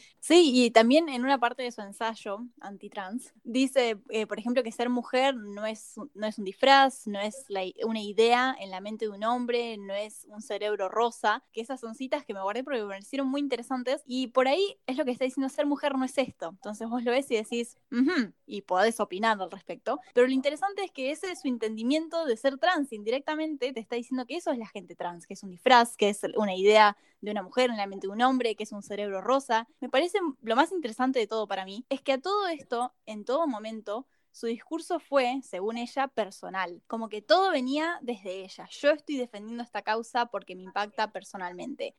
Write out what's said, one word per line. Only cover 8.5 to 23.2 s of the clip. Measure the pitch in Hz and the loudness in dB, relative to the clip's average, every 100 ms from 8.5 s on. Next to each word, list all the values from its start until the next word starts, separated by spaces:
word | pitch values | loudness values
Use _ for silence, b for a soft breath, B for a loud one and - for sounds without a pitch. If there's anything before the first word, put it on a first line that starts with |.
| 262 | -2
en | 196 | -8
la | 185 | -10
mente | 202 214 214 | -10 -6 -6
de | |
un | 202 | -2
hombre, | 214 247 240 240 233 214 | -2 0 0 -2 -2 -6
no | 196 | -6
es | 196 214 - - | -6 -6 -12 -18
un | 214 | -16
cerebro | 220 202 208 208 190 | -8 -4 -2 -2 -2
rosa, | 202 233 - 214 226 - | 0 0 0 0 0 -4
que | - | -12
esas | 226 269 | -10 -10
son | 226 | -10
citas | 226 262 294 285 | -10 -6 -6 -6
que | |
me | 202 | -6
guardé | 190 220 | -4 -4
porque | 262 262 | -4 -4
me | 208 | -4
parecieron | 196 202 277 269 | -8 -8 -4 -2
muy | 277 | -2
interesantes, | 285 240 240 254 247 294 - | -2 -4 -4 -4 -2 -4 -4
y | 254 254 | -4 0
por | 262 262 | 2 4
ahí | 311 392 - - | 4 0 -4 -6
es | 262 | -2
lo | 277 | -2
que | |
está | 247 262 | 0 -2
diciendo, | 262 269 | -2 -2
ser | - 294 | 0 0
mujer | 285 294 277 | 0 0 0
no | 262 | 0
es | - | 0
esto. | 262 - 165 | -2 -4 -10
Entonces | 190 208 214 226 | -10 -10 -8 -6
vos | 240 | -4
lo | 240 | 0
ves | 247 277 | 0 0
y | 226 | -2
decís, | 220 233 233 - _ | -2 -4 -6 -10 _
"Ujú", | 233 269 359 208 - - | 2 2 2 0 -6 -12
y | 208 | -12
podés | - 180 214 226 | 0 4 4 2
opinar | 208 185 226 214 | -2 0 2 2
al | 180 | -2
respecto. | 190 - 170 - 285 B - | -10 -12 -8 -4 -6 B 4
Pero | 247 | 4
lo | |
interesante | 262 269 302 392 403 | 4 0 -2 -4 -4
es | 370 | -6
que | - 262 | -6 -6
ese | 311 381 | -4 -6
es | 349 | -6
su | 285 | -4
entendimiento | 240 220 220 233 302 320 330 320 | -2 -4 -2 0 0 0 -2 -2
de | 226 | 0
ser | 269 262 | 0 2
trans, | 339 359 277 | 2 2 0
indirectamente | 214 208 254 | -6 -4 -2